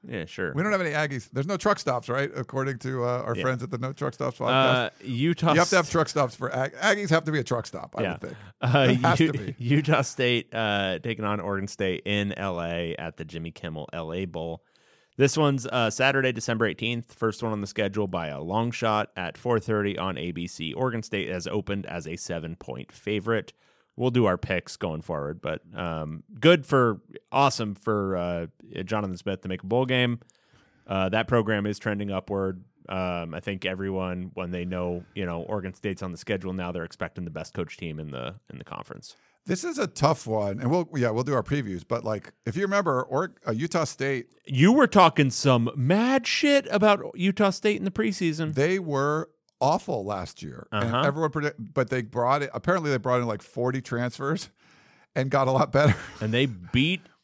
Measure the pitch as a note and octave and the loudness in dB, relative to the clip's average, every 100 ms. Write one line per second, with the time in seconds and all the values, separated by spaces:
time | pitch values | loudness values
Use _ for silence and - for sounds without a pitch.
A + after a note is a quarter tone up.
0 | - A#2 D#2 - F2+ C3+ G3 G3+ F3 D3 | -8 -8 -8 -6 -4 -2 0 0 0 -2
1 | D3+ C3+ - C3 C#3+ G3 G#3 G3+ - B2 | -2 -4 -6 -6 -4 0 0 0 0 -4
2 | - B2+ C#3+ - A#2+ C3 C3+ B2+ C3 C3 | -2 -2 -2 -4 -6 -4 -4 -4 -6 -4
3 | A#2+ B2 A#2+ A2+ B2+ B2+ A#2 A#2+ B2+ C#3 | -2 -2 -2 -2 0 -2 -4 -6 -6 -4
4 | C#3 - B2+ A#2+ A#2+ C3 C3 B2+ A#2 _ | -6 -4 -6 -2 0 4 4 4 0 _
5 | - A#2+ D3+ E3+ D#3+ D3+ F3 F#3+ D#3+ E3 | -6 0 2 2 4 6 6 4 4 2
6 | D#3 D#3 C3 - B2+ B2+ C3+ B2+ F#3+ G#3 | 2 2 0 -2 -6 -2 -4 0 0 2
7 | G3+ D#3+ D#3 D3+ A#2+ B2 G#2+ D#2+ C2+ - | 4 2 2 -2 0 -2 -4 -10 -10 -4
8 | G#2 E2 - - - _ B2 C3+ C3 B2+ | -4 -4 -10 -14 -18 _ 2 6 6 6
9 | E3 E3+ D#3+ C3+ G2+ - A#2+ C#3+ D3+ D3+ | 4 4 4 2 -6 -6 2 2 4 2
10 | C3 - B2+ A#2+ - A2+ A2 G2+ F#2+ F2 | 2 0 2 2 0 -2 0 0 0 -2
11 | A#2 G#2+ G#2 G#2 F#2 G2 F#2+ - F#2+ F2+ | -4 -4 -2 -2 -2 -4 -4 -2 -2 -2
12 | - G#2 G2+ - G2 F2 E2+ E2+ E2+ E2 | 0 0 0 -2 -4 -4 -4 -2 -4 -4
13 | E2 - D#2+ E2 E2 - E2+ D#2 D2 E2 | -8 -10 -12 -10 -10 -10 -10 -10 -10 -10
14 | D#2+ E2+ F#2 E2 E2 E2 _ _ _ _ | -8 -6 -6 -6 -8 -8 _ _ _ _
15 | _ - C3+ D#3 D3 C#3 A#2+ B2 A2+ - | _ 2 2 4 2 2 -2 0 0 2
16 | C3 C#3 C3 A2+ - A#2 A2+ D#2+ A2+ A#2 | 2 4 0 0 -2 0 0 0 -4 -4
17 | A#2 - A2+ G#2 A#2 G#2+ G2+ - G2+ G2 | -8 -4 -2 -2 -4 -4 -4 -2 -2 0
18 | G2+ F2+ D#2+ C#2 D#2+ G#2 A#2 A#2 A2+ G#2+ | -2 -2 -4 -6 -4 -2 -2 -2 0 0
19 | G#2 - F2 - B2 A#2 - G#2+ G2+ G2 | 0 -4 -8 -6 0 0 2 0 0 -2
20 | F#2 D#2 E2+ E2+ F2 - E2 - B2+ A2+ | -4 -4 -4 -4 -8 -6 -8 -2 -2 -2
21 | A2 G2+ D2 F#2 E2 G#2+ G2 G2+ - F2 | -4 -4 -4 -4 -4 -4 -2 -6 -6 -8
22 | D#2 F2 - E2+ E2 E2+ - B1 - - | -8 -10 -6 -6 -6 -12 -10 -12 -12 -10
23 | - G#2 G#2 A2+ - - _ _ _ - | -4 -4 0 -2 -2 -16 _ _ _ -4
24 | B2 A#2+ A2 F2+ - F#2 - - F#2 D#2 | 0 4 4 2 0 -2 -2 -8 -6 -6
25 | - D#2+ C#2+ D#2+ - D#2+ - - F2 D#2+ | -6 -6 -4 -6 -6 -6 -8 -8 -6 -4
26 | D#2 D#2 - D#3+ D#3 F3 C3+ C#3 B2 G#2 | -6 -10 -14 4 6 6 4 4 4 0
27 | _ - _ - C#3 - G#2+ G2 - G#2 | _ -20 _ 4 4 2 -4 -4 -2 0
28 | G2 F#2 F2 F2 E2 _ E2+ - F#2 G#2+ | 0 0 0 -2 -6 _ -14 -10 -2 -2
29 | G2+ F2+ - F#2+ F#2+ F#2 F#2+ A#2 C3 B2+ | -2 -4 -6 -6 -4 -8 0 0 2 2
30 | B2 A#2+ _ _ _ _ _ _ - F#2+ | 2 0 _ _ _ _ _ _ -4 0
31 | F#2+ G#2+ A2+ A#2+ G#2+ G#2+ G2+ G2+ - G2+ | 2 0 2 2 4 0 0 -4 -4 -4
32 | G2+ F#2+ - G2 F#2+ F#2 - _ - F#2+ | -2 -4 -4 -2 -2 -4 -12 _ -8 -4
33 | F#2 F2 E2+ D#2+ G2 F#2+ F#2+ F#2 G2 F#2+ | -4 -4 -6 -8 -6 -4 -4 -4 -4 -2
34 | F#2 F2+ F2+ - F2+ F2+ F2 F2+ F2+ F2 | -4 -4 -8 -8 -6 -6 -4 -4 -4 -6
35 | F2 - F#2 E2+ E2+ G#2 F#2 F#2 G#2 F#2 | -8 -6 -4 -6 -6 -6 -6 -8 -6 -6
36 | F#2+ E2+ - G2+ F#2 F#2 F2+ F2 E2 - | -8 -10 -4 -4 -4 -6 -6 -6 -8 -8
37 | F2+ - E2+ D#2 D#2+ - E2 - E2+ D2+ | -10 -8 -8 -8 -10 -6 -8 -8 -10 -10
38 | D2+ C2+ B1 F#2+ _ - - G1+ - - | -10 -8 -10 -12 _ -18 -14 -14 -14 -16
39 | - - _ _ - F#3 E4+ C#4+ G3+ - | -18 -20 _ _ -6 -4 -4 -4 -4 2
40 | C#3+ D#3 - A2 G2+ G2 B2 E3+ E3+ D3+ | 2 2 -2 -2 -2 -2 0 0 0 0
41 | A#2+ A2 B2+ C3+ G2+ C#3+ A2+ F2+ - A#2 | 0 0 0 0 0 -2 -2 -6 -4 -4
42 | A2+ G#2+ - _ - B2+ G3 G3+ E3+ B2+ | -2 -6 -6 _ -6 -2 0 2 2 0
43 | C3 C3+ F3+ - - A2+ E3 E3+ D#3 - | 0 -2 -2 -6 -4 -2 0 0 -2 -2
44 | C3+ C3+ A#2 _ - C3 E3+ C4 C4 G#3 | -2 -2 -6 _ -4 6 8 8 8 8
45 | E3+ - C#3 - C#3+ B2 A#2 C#3+ B2+ F#3+ | 8 8 2 4 4 6 4 0 2 4
46 | A#3+ C4+ B3 - D4 C#4+ C#4 G#3 G#3+ G3+ | 4 2 2 0 4 4 4 4 6 4
47 | - - F#3 G3 G3+ F#3+ G#3+ G#3 G3 F#3 | 0 0 0 4 2 4 0 0 -2 0
48 | A3 F#3 E3+ D#3 D#3 D3 D3+ F#3+ E3+ C#3 | -2 0 -2 0 -2 2 2 2 0 0
49 | C#3+ D#3 D#3+ _ _ _ C3 E3+ - C3 | 2 0 -2 _ _ _ 2 2 0 -4
50 | G2 G2+ F2 - D#2+ B1 - G#2+ A2+ A#2 | -2 -4 -6 -10 -14 -14 -6 -2 0 2
51 | C#3+ C#3+ D#3 D3+ D3 - A2 - B2 C3 | 2 2 -2 0 -4 -4 -6 -2 0 0
52 | A2+ B2 A#2+ C#3+ - A#2+ - F#3 D#3 C3 | -2 0 2 2 0 -4 0 0 2 0
53 | B2+ B2 A#2+ G#2+ - - B2 C3 B2 A#2+ | 2 2 2 -4 -6 -2 -2 -2 -4 -2
54 | B2 - C3+ D#3 - _ _ _ _ _ | -2 -4 -2 -2 -4 _ _ _ _ _
55 | _ - C3 C#3 C3+ C3 D3 C3+ D3 - | _ -2 0 2 4 4 4 6 6 4
56 | - - A2 A#2 C#3 G2 F2 B2+ D3+ F#3 | -2 -6 0 2 2 0 -2 2 2 0
57 | - _ | -6 _